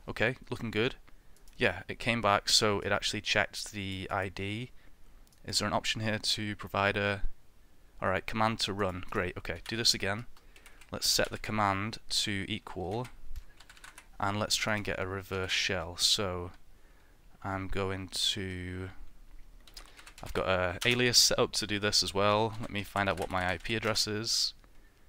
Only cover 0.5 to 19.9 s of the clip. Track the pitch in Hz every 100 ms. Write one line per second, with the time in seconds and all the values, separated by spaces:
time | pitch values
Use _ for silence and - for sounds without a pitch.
0.5 | 120 113 104 123 - - - - - -
1.5 | - 117 92 - - - 117 104 101 -
2.5 | - 110 101 98 101 - 107 - 107 -
3.5 | - - 107 98 95 95 98 95 92 98
4.5 | 107 123 - - - - - - - -
5.5 | 98 104 113 - 117 110 107 - - 104
6.5 | 104 98 101 101 101 101 101 - - -
7.5 | - - - - - 98 92 - 110 110
8.5 | 110 - 98 98 90 - 110 90 - -
9.5 | 85 - 113 120 110 95 104 120 - -
10.5 | - - - - 107 - - - 107 -
11.5 | 107 101 95 104 - - - - 98 -
12.5 | 107 - 90 87 110 123 - - - -
13.5 | - - - - - - - 101 104 104
14.5 | - 117 104 101 - 92 98 95 95 92
15.5 | - - 95 82 87 - - 98 90 87
16.5 | - - - - - - - - - 101
17.5 | 95 95 101 98 95 92 - - - 95
18.5 | 92 90 92 92 - - - - - -
19.5 | - - - -